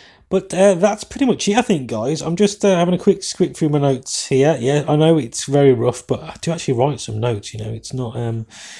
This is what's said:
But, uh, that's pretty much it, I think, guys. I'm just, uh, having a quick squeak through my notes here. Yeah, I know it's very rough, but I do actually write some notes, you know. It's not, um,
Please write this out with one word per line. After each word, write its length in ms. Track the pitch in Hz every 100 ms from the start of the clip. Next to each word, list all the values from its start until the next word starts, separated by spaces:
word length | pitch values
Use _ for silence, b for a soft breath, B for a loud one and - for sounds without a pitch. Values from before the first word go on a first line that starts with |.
| B B B
But, 260 | 190 185
uh, 200 | 170 202
that's 280 | 175 202 208
pretty 240 | - - 262
much 220 | 165 -
it, 100 | 214
I 40 |
think, 260 | - 170 127
guys. 340 | 113 117 156
I'm 140 | 147 170
just, 280 | 208 -
uh, 120 | 202 180
having 180 | 175
a 40 | 175
quick 260 | - 185
squeak 320 | - - 165 131
through 140 | 156
my 100 | 147
notes 480 | 139 131 - - -
here. 280 | 131 143 143
Yeah, 240 | 123 147 143
I 80 |
know 240 | 151 156 160
it's 260 | 120 -
very 280 | - 139 139
rough, 340 | 120 120 - -
but 160 | 120
I 140 | 80 -
do 120 | -
actually 220 | 165 -
write 260 | 120 139 143
some 180 | - 107
notes, 340 | 120 107 -
you 60 | 110
know. 120 | 107
It's 220 | 110 -
not, 240 | 127 123 117
um, 300 | 117 113 110 B B B